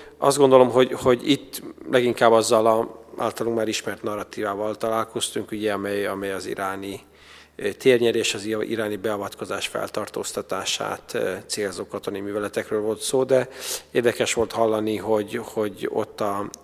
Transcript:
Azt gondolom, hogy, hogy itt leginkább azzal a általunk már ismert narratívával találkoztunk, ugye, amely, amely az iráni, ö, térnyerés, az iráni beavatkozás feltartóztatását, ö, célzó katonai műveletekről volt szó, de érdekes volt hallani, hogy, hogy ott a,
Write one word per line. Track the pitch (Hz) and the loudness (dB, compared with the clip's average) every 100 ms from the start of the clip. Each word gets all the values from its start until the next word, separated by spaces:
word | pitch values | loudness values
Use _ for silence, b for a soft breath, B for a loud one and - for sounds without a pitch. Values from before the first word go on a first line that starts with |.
| B B | B B
Azt | 143 143 | 2 6
gondolom, | 135 131 123 | 8 8 8
hogy, | 120 127 | 6 2
hogy | 120 131 123 - | 2 2 2 2
itt | 139 - - - - - | 0 -2 -14 -14 -14 0
leginkább | 127 123 110 117 | 2 2 4 6
azzal | 113 107 117 110 | 6 6 4 6
a | 110 - - - - | 4 0 -6 -16 -6
általunk | 117 - 117 113 | -4 -2 -2 -2
már | 110 | -2
ismert | 104 - 101 | -2 -6 -6
narratívával | 113 104 95 - 104 101 107 104 | -6 -6 -8 -6 -4 -2 -4 -2
találkoztunk, | 113 110 107 113 - - 98 | -2 -2 -2 -4 -4 -6 -6
ugye, | 107 107 | -4 -2
amely, | 98 101 101 98 | -2 -2 -2 -2
amely | 98 98 | -4 -4
az | 95 95 | -6 -6
iráni, | - 98 98 98 101 - B B B B - | -6 -4 -6 -8 -10 -14 B B B B -8
ö, | 101 | -6
térnyerés, | 92 135 120 117 110 104 | 0 4 6 4 2 0
az | 107 | -4
iráni | 104 107 - 110 107 104 | -4 -4 -4 -4 -4 -4
beavatkozás | 110 104 98 - 95 98 - | -4 -4 -6 -8 -8 -6 -4
feltartóztatását, | - 104 - 104 - 101 - - 95 92 - 104 - - | -4 -6 -6 -6 -6 -6 -6 -6 -4 -4 -4 -4 -6 -6
ö, | 120 104 90 - | -4 -2 -4 -6
célzó | - 101 92 101 | -4 -4 -4 -8
katonai | 101 - 98 | -8 -6 -6
műveletekről | 101 104 101 113 107 107 | -4 -4 -4 -4 -2 -2
volt | 107 104 | -2 -4
szó, | - 135 | 0 0
de | 131 131 120 B B B B | 4 2 2 B B B B
érdekes | 127 117 107 113 | 0 2 2 0
volt | - 110 | 0 0
hallani, | - 113 110 107 104 | 2 2 2 0 -2
hogy, | 101 107 101 120 | 0 0 0 -6
hogy | 110 - 104 92 - | -6 -4 -4 -4 -4
ott | - 104 - | -2 -4 -4
a, | 107 101 101 - | -4 -2 -6 -10